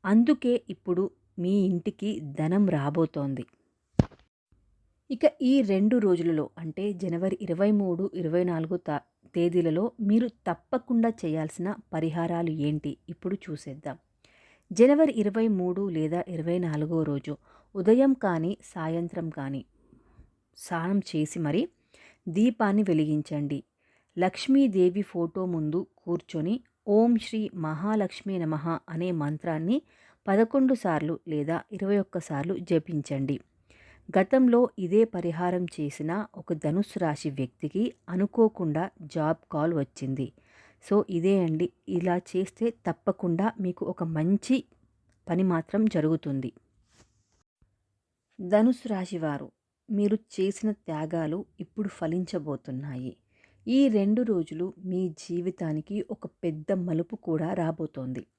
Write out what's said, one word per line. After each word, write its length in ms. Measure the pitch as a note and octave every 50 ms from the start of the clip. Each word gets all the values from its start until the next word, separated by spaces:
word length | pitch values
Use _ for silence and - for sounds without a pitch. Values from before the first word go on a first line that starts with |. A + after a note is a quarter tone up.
| _
అందుకే 580 | F#3+ G3+ A3 A#3+ A#3 D4 - - B3 A#3+ A#3+ _ -
ఇప్పుడు 420 | F#3 _ _ - F3 E3+ G3 - _ _ _ _ _ -
మీ 260 | F3 F3+ G3 G#3 F#3+
ఇంటికి 540 | F#3 F#3+ F3 E3 G#3+ G#3+ - G3+ G#3 G#3 E3+
ధనం 500 | D#3 C#3+ C#3 C#3+ D#3 D#3 F3+ G3+ G#3 F#3+
రాబోతోంది. 760 | E3+ D3 C#3 C#3+ D3 E3 E3 D#3 - D3+ C#3+ C#3 C3+ B2 A#2+ _ _ _ _ _ _ _ _ _ _ - - - - _ _ _ _ _ _ _ _ _ _ _ _ _ _ _ _ _ _ _
ఇక 80 | C4+ A#3 - D4 - _
ఈ 200 | C4+ B3 C4+ C#4
రెండు 360 | B3+ G3 G3 F#3+ G3 G#3+ B3 B3
రోజులలో 520 | G#3 G3 F3+ E3 E3+ E3+ E3 D3+ C#3+ - _ -
అంటే 360 | E3+ D#3+ D3+ - F#3+ G#3 G3+
జనవరి 440 | F3 G3 F#3 E3+ E3+ F3+ F#3+ G3 -
ఇరవై 300 | G#3 F3 E3+ E3 G3 G#3
మూడు, 400 | G#3+ G#3 G3+ F#3 F3 E3+ F#3+ F#3+ -
ఇరవై 300 | F3 E3+ D#3+ D#3 F3 F3+
నాలుగు 340 | F3+ E3+ D#3+ D#3+ D#3+ F#3 F3
తా-, 500 | _ - D3+ C#3+ - _ _ _ _ - _
తేదీలలో 560 | F3 E3+ F3 E3+ F3+ E3+ E3 D#3 E3+ G3+ A#3+ - -
మీరు 280 | A3 G3+ G#3 A3+ B3 A#3
తప్పకుండా 840 | - _ _ - E3 - _ _ - B3+ B3+ - B3+ A#3 A3+ A#3
చేయాల్సిన 680 | A3+ - - E3 D#3 D#3+ D#3 D#3 - - F3 F#3+ G#3+ A3 - _ -
పరిహారాలు 560 | D#3+ D#3 E3 D3+ F3 E3+ E3+ E3+ E3+ E3+ E3+
ఏంటి 480 | D#3 D#3 C#3+ D3 D3+ D3+ - D3 C#3 _ _ -
ఇప్పుడు 280 | E3 _ - F#3 F#3+ G3 - -
చూసేద్దాం. 480 | D#3 C#3+ - D3 C3+ C#3+ - D3 B2+ - _ _ _ _ _ _ _ _ _ _ _ _ _ _
జనవరి 400 | F#3 F3 A#3 C4 C#4+ D4 D#4+ D4
ఇరవై 360 | - A3+ G#3 G#3 F#3+ A3+ A3+ A3+
మూడు 420 | G#3 F#3 F3+ F3+ F3+ F#3+ G3+ G3
లేదా 340 | F3 D#3+ D#3 D#3 E3 F3 - -
ఇరవై 320 | F3+ E3 D3+ E3+ E3+ F3+
నాలుగో 440 | F3 E3 D3+ D3+ D3+ D#3 E3 E3 D#3
రోజు 340 | D3+ C#3+ C#3+ - - D3 - _ _ - - _ _ _
ఉదయం 380 | G3+ F3+ G3+ A3+ B3 C4+ C4+ C4+
కానీ 440 | C4 - A#3 F3 E3 D#3+ F3 G3+ - -
సాయంత్రం 680 | - - F3+ D#3+ D#3+ D#3+ E3+ E3+ E3+ - - E3 D#3+
కానీ 360 | D3+ - C#3 C3+ C#3 C3+ - _ _ _ _ _ - _ _ _ _ _ - _ _ _ _ _ _ -
స్నానం 420 | - - F3+ E3 D#3+ F3+ G3 G3+
చేసి 400 | F#3 - - D#3 D3+ D3+ - F3
మరి 300 | E3 D3 C#3+ F#3+ D4+ F4 _ _ _ _ _ - - - _ _ _ F#3
దీపాన్ని 560 | D#3+ F#3 A3 B3 A#3 _ A3+ G3+ G3 G#3 G#3+
వెలిగించండి. 800 | F#3 E3+ D#3 D#3 D3+ D3+ D3+ D3+ - D3+ D3 D3 C#3 D3 C#3 - _ _ _ _ _ _ _ _ _ _ F3
లక్ష్మీదేవి 840 | F3+ F#3 - - - - C4 C#4 C#4 B3+ F#3+ F#3+ F3+ F3+ F3+ G3+
ఫోటో 440 | G3+ - - F3+ E3+ E3 - F#3+ F#3
ముందు 420 | F3+ F3 D#3+ D#3 D3+ D3+ F3 G3 - _ _
కూర్చొని 640 | _ - E3+ E3+ - - - E3 D3+ F3 G#3+ B3+ - _ _ _ _ -
"ఓం 300 | G3+ G#3+ A3+ A#3+ A#3+ A3
శ్రీ 320 | - - - A3 G#3+ G3 -
మహాలక్ష్మీ 840 | F3 D#3+ D#3 D#3 D3+ F3 G#3 A3 A3 G3 F3+ - - - G3 G3 F3+
నమః" 420 | E3+ D#3 D#3 D3+ D3 E3 E3 D3+ _ -
అనే 220 | E3 D#3+ F3 F#3
మంత్రాన్ని 680 | F3+ E3 D3 C#3+ D3+ D3+ - E3+ D#3+ D#3 D#3+ F3+ A3+ D4 - _ _ _ _ _ _ _ _ -
పదకొండు 460 | G3 G3+ A3+ A3+ - C#4 C4 C4 C4
సార్లు 460 | A3+ - F#3+ D#3+ D3+ D#3 D3+ E3+ - _ -
లేదా 340 | D#3 D3+ D3 D3 E3 E3 - _
ఇరవై 260 | G#3+ F#3 G3+ G3 G3+ G3+
ఒక్క 220 | F#3+ _ - F3+
సార్లు 380 | D#3+ - D#3+ C#3+ F3+ E3+ F#3+ F3
జపించండి. 840 | F3+ - F3+ D#3+ D#3 - E3+ D3+ C#3+ - D3 C3+ C3+ C3 C#3+ - - _ _ _ _ _ - _ - - - _ _ - - F#3+
గతంలో 500 | F#3+ - - C4 C4 B3 A#3 A#3+ B3 B3 _ -
ఇదే 240 | F#3+ E3+ F3+ G#3+ A3+
పరిహారం 600 | A3+ A3+ F3+ E3+ F3 D#3+ D#3 F3+ F3+ F3+ F3+ F3+
చేసిన 600 | E3 - - D3+ D3 C#3+ - D3+ D#3 E3+ G3+ G#3+ - -
ఒక 180 | - D#3+ - F3
ధనుస్సు 460 | D3+ - D#3 D3+ F#3 G3+ - - G3+
రాశి 300 | F3+ D#3+ D3 - - D3+
వ్యక్తికి 640 | C#3 C3+ C3+ B2 _ _ - D3 - F#3 A3 B3 - _ _ -
అనుకోకుండా 800 | F3 F3+ G3 G#3 - - A3+ A3 A3 - F3+ D#3+ D3 D#3 E3+ G3 _ _
జాబ్ 360 | E3+ D3 - E3 D3+ D3+ D#3+ - _ _
కాల్ 220 | - D3+ D3 E3 E3+
వచ్చింది. 600 | D#3 C#3 - _ - C3+ C3 C3+ B2 C3+ - _ _ _ _ _ - - - _ _ _ -
So 160 | G3 G#3 - -
ఇదే 300 | F#3+ E3+ E3 F#3+ G3 G3
అండి, 300 | F3+ E3 D#3+ D#3 F3 F3 _ _ _ -
ఇలా 280 | F#3+ F3 F3 F#3 F3 F3+
చేస్తే 520 | - - - F#3 F#3+ F#3+ - - A3+ A#3
తప్పకుండా 840 | A3+ _ _ F3+ D#3+ _ _ - F#3 _ - F3 E3+ E3 G3 A3+ A#3 -
మీకు 240 | G3 F3+ F3 - -
ఒక 180 | - F3+ - F3+
మంచి 600 | E3 D#3+ D#3 D#3 F3 G3 G3+ - - B3+ C4 - _ _ _ _ _ _ _ _ _ _ _ _ -
పని 140 | E3+ F3 F#3+
మాత్రం 420 | F#3 F3 D#3+ E3 - - G3+ A3
జరుగుతుంది. 680 | A3 - F3 D3 D#3 D#3+ D#3 - D3+ C#3 C3+ B2+ A#2+ - - _ _ _ _ _ _ _ _ - _ _ _ _ _ _ _ _ _ _ _ _ _ _ _ _ _ _ _ _ _ _ _ _ _ _ -
ధనుస్సు 460 | G3 F3 G3+ G#3 A3 B3 B3+ - - A#3+
రాశి 300 | A3 F#3+ F#3 F3+ G3+ F3
వారు, 340 | D#3+ D#3 D3 C#3+ D3 - _ _ _ _ _ _ _ -
మీరు 240 | A3 G3+ G#3 G#3 G#3+
చేసిన 560 | G#3+ - _ - - F#3+ G3 G3 - - G#3+
త్యాగాలు 760 | G#3 _ _ - D#3+ D3+ D#3 D#3 F3 E3 D#3+ D3+ D#3+ F#3+ - _ _ _
ఇప్పుడు 280 | F3+ - _ - G#3+ G3
ఫలించబోతున్నాయి. 1300 | - - F3+ D#3+ E3 F3+ F3+ D#3+ - F3+ D3 D3+ C#3 B2+ _ - C3 B2+ C#3+ D3 C3+ B2+ B2+ B2+ - _ _ _ _ _ _ _ _ _ _ -
ఈ 200 | A#3+ C4+ C#4 C4+
రెండు 340 | G#3+ G#3 G3 G3+ G#3+ A3+
రోజులు 520 | B3 A3 G#3+ F3+ E3 - D#3+ D#3 F3 F#3+ - - F#3+
మీ 240 | F#3 F#3 F3+ F#3 F3+
జీవితానికి 960 | D#3 - - - E3+ F3 F3 F#3 F#3 - F3+ D#3+ D3+ D#3 - - G3+ G#3+ - _
ఒక 140 | A3 - -
పెద్ద 460 | F3+ _ _ - F3 D#3 D#3 D3+ -
మలుపు 440 | G3 F#3 F3 F3+ E3 D#3+ E3+ - -
కూడా 380 | - _ - D#3+ D#3 D#3+ D#3+ F#3+
రాబోతోంది. 760 | - E3 D#3+ D#3+ - E3 D3+ _ - C3 B2+ B2+ B2+ - _ _